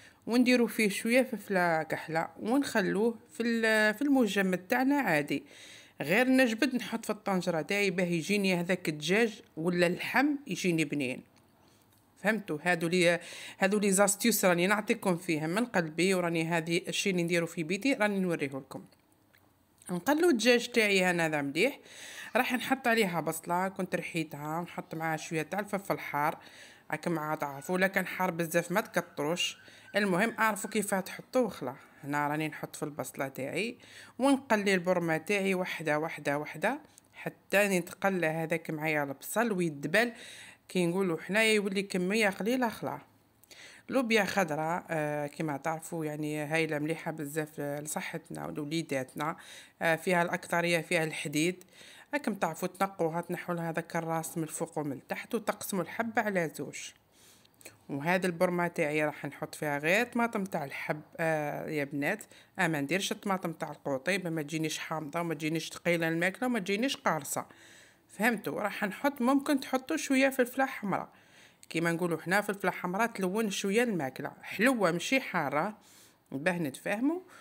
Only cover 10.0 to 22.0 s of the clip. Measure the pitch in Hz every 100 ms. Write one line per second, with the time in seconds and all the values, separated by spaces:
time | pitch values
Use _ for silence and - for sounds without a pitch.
10 | - 226 285 285 - 190 185 165 151 143
11 | 127 131 - _ _ _ _ _ _ _
12 | _ _ 196 220 202 151 180 175 170 180
13 | 170 170 - - - - 190 208 202 185
14 | 202 - 233 214 190 175 180 208 208 233
15 | 202 170 - 156 156 185 240 196 165 160
16 | 180 185 175 170 160 170 165 170 - 165
17 | 202 180 170 175 165 - 156 202 262 277
18 | 208 196 185 160 143 135 135 175 190 _
19 | _ _ _ _ _ _ _ _ - 180
20 | - 302 349 254 220 240 240 - 214 196
21 | 185 175 160 151 139 143 233 277 - -